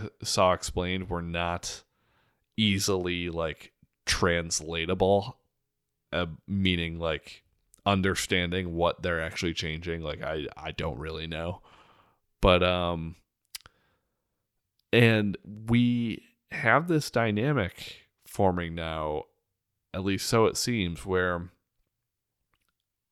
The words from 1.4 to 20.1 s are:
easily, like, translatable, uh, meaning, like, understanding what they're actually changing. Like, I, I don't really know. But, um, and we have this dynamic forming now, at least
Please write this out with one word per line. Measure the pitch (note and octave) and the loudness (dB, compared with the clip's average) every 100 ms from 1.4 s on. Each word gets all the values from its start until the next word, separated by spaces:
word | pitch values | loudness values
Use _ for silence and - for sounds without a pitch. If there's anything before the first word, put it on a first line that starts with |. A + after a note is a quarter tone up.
| E2+ E2+ - - - _ _ _ _ _ _ - | -2 -4 -8 -12 -18 _ _ _ _ _ _ 0
easily, | G#2+ F#2+ G#2 F#2 F2+ F2 F2 | 2 2 0 0 0 -2 -4
like, | E2 E2 D2+ - _ _ _ - | -4 -4 -6 -14 _ _ _ -6
translatable, | - F#2 E2+ E2 - D#2 E2 E2 F#2 F#2+ G2+ G#2 - _ _ _ _ _ _ _ | 0 2 2 0 -4 -4 -4 -2 2 4 4 0 -12 _ _ _ _ _ _ _
uh, | E2+ E2+ D2+ - | -4 -4 -8 -4
meaning, | G2 F#2+ F2+ E2 E2 | 0 2 2 -2 -4
like, | E2 D2+ - - _ _ _ _ - | -4 -4 -8 -20 _ _ _ _ 2
understanding | G2 F#2+ F2 - F#2 F2 F2+ F2+ | 2 2 0 0 0 0 -2 -2
what | E2+ E2+ - | 0 0 2
they're | F2 E2 | -2 -2
actually | D#2+ - F2+ | -4 -4 -4
changing. | D#2 E2 D#2+ F2 E2 | -2 -6 -6 -6 -6
Like, | D2+ D2+ | -6 -6
I, | C#2+ D#2 C#2+ - | -6 -6 -8 -10
I | D#2+ | -10
don't | D#2 E2 B1+ | -6 -6 -6
really | D2+ D#2+ E2 | -8 -8 -8
know. | D#2+ E2+ F#2 - - _ _ _ _ _ _ | -6 -6 -8 -14 -20 _ _ _ _ _ _
But, | G2 F2+ | 4 6
um, | F2+ F2+ F2 E2+ D#2+ D#2 _ _ _ - - _ _ _ _ _ _ _ _ _ _ _ _ | 4 2 0 -2 -6 -10 _ _ _ -20 -20 _ _ _ _ _ _ _ _ _ _ _ _
and | A2+ A#2 A2 G#2 - | 6 6 6 2 -4
we | - G#2 A2 A#2+ A#2+ A#2+ A#2 - - _ _ | -10 -10 0 4 4 2 -2 -6 -14 _ _
have | - A2+ B2+ E3+ | -2 4 4 4
this | D#3 - | 0 0
dynamic | A#2+ A2+ G#2 C3+ C#3+ F2+ - - - _ _ - | 0 2 2 2 2 0 -4 -16 -16 _ _ -8
forming | - G2 F2 E2+ | 2 2 2 -4
now, | E2 E2 D#2+ D#2 D2+ - _ _ _ _ _ _ | -6 -6 -4 -4 -4 -8 _ _ _ _ _ _
at | F#2 | -4
least | G2 | -2